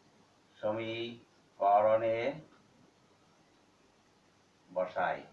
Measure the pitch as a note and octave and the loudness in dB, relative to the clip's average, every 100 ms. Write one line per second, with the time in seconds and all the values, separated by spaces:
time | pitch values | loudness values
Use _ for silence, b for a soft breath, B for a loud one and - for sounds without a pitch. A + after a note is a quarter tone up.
0 | _ _ _ _ _ - G#2+ A2+ A2+ A#2 | _ _ _ _ _ -8 -6 -4 -6 -8
1 | A#2+ A#2 - _ _ - G2 G#2 A2 A2+ | -10 -12 -20 _ _ 0 4 6 6 4
2 | A2+ A2+ B2+ D#3 - - _ _ _ _ | 2 0 -2 -6 -14 -20 _ _ _ _
3 | _ _ _ _ _ _ _ _ _ _ | _ _ _ _ _ _ _ _ _ _
4 | _ _ _ _ _ _ _ F2 F2+ F#2+ | _ _ _ _ _ _ _ -6 -4 -2
5 | F2 - - | -4 -4 -10